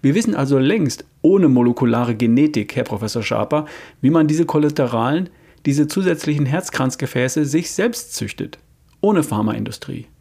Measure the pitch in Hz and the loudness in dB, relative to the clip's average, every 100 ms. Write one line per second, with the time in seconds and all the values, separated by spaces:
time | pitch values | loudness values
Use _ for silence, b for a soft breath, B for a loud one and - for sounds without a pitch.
0 | 135 165 233 - 139 139 131 220 147 - | 2 2 0 0 2 2 2 2 0 -4
1 | - _ 151 196 165 127 120 120 120 117 | -16 _ 2 4 6 4 4 2 0 2
2 | 120 110 117 120 151 147 101 - 113 104 | 0 0 2 4 2 0 -4 -4 -4 -6
3 | 107 117 104 113 107 151 151 B B B | -6 -6 -2 -2 0 -2 -4 B B B
4 | 127 165 151 156 165 156 151 147 127 117 | 2 4 4 2 2 2 0 0 -2 0
5 | 117 156 185 b b b - 139 147 - | 0 -2 -4 b b b -2 0 0 0
6 | 185 160 - 147 139 160 185 - 131 - | 0 0 -2 -2 0 -2 -4 -4 -4 -2
7 | 131 131 127 156 147 156 175 - 220 233 | -4 -2 -2 0 0 -2 -2 -2 -2 -4
8 | - - 101 - - - _ _ _ _ | -12 -10 -8 -8 -10 -12 _ _ _ _
9 | 202 196 147 107 110 113 110 - - - | 2 2 0 0 -2 -2 -6 -10 -12 -12
10 | - _ | -14 _